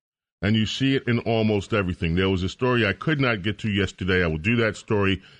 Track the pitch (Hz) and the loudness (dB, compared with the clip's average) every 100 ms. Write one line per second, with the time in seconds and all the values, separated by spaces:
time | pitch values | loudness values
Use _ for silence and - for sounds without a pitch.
0 | _ _ _ - 95 110 107 - 135 135 | _ _ _ -6 0 2 0 0 0 0
1 | - 117 - 113 110 104 92 110 92 87 | 0 -2 0 2 2 0 0 -2 0 -2
2 | 85 85 95 95 90 - 127 123 104 95 | -2 2 2 2 -2 -2 0 2 0 0
3 | - 151 131 110 95 101 110 101 95 - | -2 0 0 -2 -4 -4 -2 0 -2 -2
4 | 92 92 87 78 92 117 113 - - 107 | 0 0 2 0 0 0 0 -2 -2 0
5 | 98 92 - - | 2 0 -6 -20